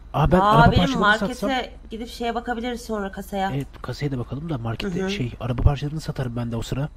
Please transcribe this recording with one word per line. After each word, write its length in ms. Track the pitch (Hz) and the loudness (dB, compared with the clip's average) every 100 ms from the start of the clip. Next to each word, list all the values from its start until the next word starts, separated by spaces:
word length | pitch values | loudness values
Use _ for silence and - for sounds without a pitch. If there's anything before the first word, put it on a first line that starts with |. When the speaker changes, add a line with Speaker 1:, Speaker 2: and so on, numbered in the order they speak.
| - | -6
Speaker 1:
Abi 180 | - 156 | 2 4
ben 80 | 180 | 6
Speaker 2:
Aa, 100 | 202 | 6
Speaker 1:
araba 140 | 226 233 | 8 8
Speaker 2:
benim 60 | 254 | 6
Speaker 1:
parçalarını 200 | 269 240 | 2 4
Speaker 2:
markete 340 | 208 214 202 | 4 4 2
Speaker 1:
satsam. 160 | 247 202 - 226 - - | -2 -2 -2 -4 -10 -14
Speaker 2:
gidip 180 | 220 233 | -12 -10
şeye 260 | - 240 | -6 -4
bakabiliriz 460 | 233 233 233 247 233 | -4 -4 -4 -4 -6
sonra, 300 | - 220 196 | -6 -4 -4
kasaya. 400 | 196 180 196 190 | -6 -6 -2 -2
Speaker 1:
Evet, 120 | 139 135 - | -2 -6 -10
kasaya 300 | - 120 143 | -10 -6 -4
da 60 | 131 | -4
bakalım 320 | 113 131 165 | -6 -8 -6
da 80 | 139 | -4
markette 420 | 113 113 202 175 | -4 -4 -4 -2
Speaker 2:
Hı 40 | 190 | -2
hı. 40 | |
Speaker 1:
şey, 220 | 202 123 - | -2 -4 -6
araba 220 | 123 123 | -6 4
parçalarını 380 | 147 139 147 156 | 4 4 -2 -6
satarım 360 | 151 147 123 117 | -6 -4 -4 -4
ben 160 | 117 | -4
de 40 | 117 | -4
o 60 | |
sıra. 260 | - 131 147 | -4 -4 -4